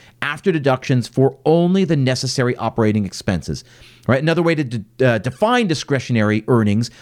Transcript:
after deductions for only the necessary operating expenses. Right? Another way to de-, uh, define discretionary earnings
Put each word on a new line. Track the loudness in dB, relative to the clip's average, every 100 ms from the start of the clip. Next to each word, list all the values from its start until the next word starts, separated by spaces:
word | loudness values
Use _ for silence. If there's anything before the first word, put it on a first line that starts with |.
| -20 -8
after | -4 -2 0
deductions | 0 0 0 0 -2 0
for | 2 0 2 0
only | 2 2 2 2
the | 0
necessary | 0 -2 -4 -2 -2 -2
operating | -6 0 2 2 -2
expenses. | -6 -4 -4 -4 -10 -10 -20 -20 -12 -2
Right? | 0
Another | 0 0
way | 0 0
to |
de-, | -4 -6 -10 0 2
uh, | 2
define | -4 -2 0 2 0
discretionary | -2 -2 -4 0 0 2 0 2
earnings | 2 2 0 -2 -8